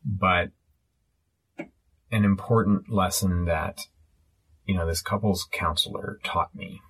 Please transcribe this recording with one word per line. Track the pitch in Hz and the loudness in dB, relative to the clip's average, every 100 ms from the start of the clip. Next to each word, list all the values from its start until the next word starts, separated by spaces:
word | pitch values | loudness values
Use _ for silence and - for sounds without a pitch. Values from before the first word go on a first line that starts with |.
But | - 98 95 90 85 _ _ _ _ _ _ _ _ _ _ - - _ _ _ _ | -4 0 2 2 0 _ _ _ _ _ _ _ _ _ _ -16 -16 _ _ _ _
an | 110 101 | 2 4
important | 98 - 113 101 98 - | 2 4 2 4 2 2
lesson | 107 92 - 95 87 85 | 0 0 0 0 0 0
that, | 80 82 - - _ _ _ _ _ _ _ - | 0 -2 -8 -18 _ _ _ _ _ _ _ -2
you | 92 | 0
know, | 82 | 0
this | 80 | -2
couples | - 104 104 92 - | -2 0 0 0 -4
counselor | - 82 80 - - - - | -4 -2 -2 -4 -6 -8 -10
taught | - - - - | -4 -4 -4 -6
me | - - - | -14 -14 -20